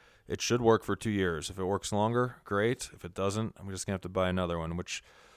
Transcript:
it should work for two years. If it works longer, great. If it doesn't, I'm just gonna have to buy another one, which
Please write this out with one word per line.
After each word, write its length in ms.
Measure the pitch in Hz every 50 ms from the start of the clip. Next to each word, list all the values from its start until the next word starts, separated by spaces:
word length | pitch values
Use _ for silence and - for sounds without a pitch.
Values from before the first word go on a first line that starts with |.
| - - - _ _ -
it 120 | 104 -
should 220 | - - 117 123 120
work 220 | 113 113 104 -
for 100 | - 101
two 160 | - - 110
years. 400 | 104 98 95 87 82 76 76 -
If 80 | 92 95
it 60 | 92
works 260 | 90 98 92 - -
longer, 460 | 107 104 107 113 117 123 123 123 123 - -
great. 460 | - 101 101 107 117 131 - - - -
If 100 | - -
it 100 | 85 -
doesn't, 420 | - 95 101 98 107 113 104 - -
I'm 120 | 95 98
just 160 | 95 90 -
gonna 80 | - 98
have 80 | 90 -
to 60 | 87
buy 200 | 92 95 92 92
another 300 | 90 92 90 85 85 85
one, 180 | 80 80 85
which 260 | 87 90 - - - - - - - - - -